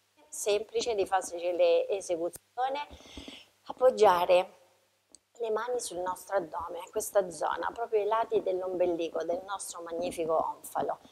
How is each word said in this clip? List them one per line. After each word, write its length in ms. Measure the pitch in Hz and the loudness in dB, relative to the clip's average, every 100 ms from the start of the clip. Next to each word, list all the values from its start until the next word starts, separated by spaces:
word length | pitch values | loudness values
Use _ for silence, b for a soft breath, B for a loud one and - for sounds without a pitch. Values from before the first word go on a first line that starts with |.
| _ _ - | _ _ -14
semplice, 640 | - 220 208 214 226 233 | -6 0 0 0 -4 0
di 120 | 208 180 | 0 2
facile 840 | 185 180 175 175 175 175 170 170 | 0 -2 -4 -2 4 6 4 2
esecuzione, 1000 | 196 180 165 170 - _ - 262 285 294 B B B B B B _ - | -2 -2 -2 -2 -6 _ -6 -4 -4 -10 B B B B B B _ -12
appoggiare 920 | - 254 208 208 175 180 180 185 - _ _ _ _ _ _ _ - | 4 6 8 6 6 6 6 4 -6 _ _ _ _ _ _ _ -8
le 120 | - | -2
mani 300 | 220 233 247 | -2 -2 -4
sul 180 | - 175 | -6 -6
nostro 380 | 180 180 - 196 | -6 -8 -4 -4
addome, 460 | 160 175 165 170 180 | -2 -8 -8 -10 -8
questa 400 | 214 208 208 185 | -8 0 0 0
zona, 400 | 160 170 147 175 | -2 -4 -2 -4
proprio 280 | 175 226 220 | -6 -2 0
ai 60 | 202 | 2
lati 360 | 220 226 214 | 0 2 0
dell'ombelico, 840 | 170 185 185 180 180 170 160 165 | 0 -2 -2 0 0 0 -4 -4
del 180 | 165 175 | -4 -4
nostro 360 | 190 196 - 180 | -6 -10 -10 -12
magnifico 520 | 170 170 180 175 160 | -8 -6 -4 -4 0
onfalo. 640 | 160 - - - 151 147 - b | 0 0 -4 -8 -6 -4 -6 b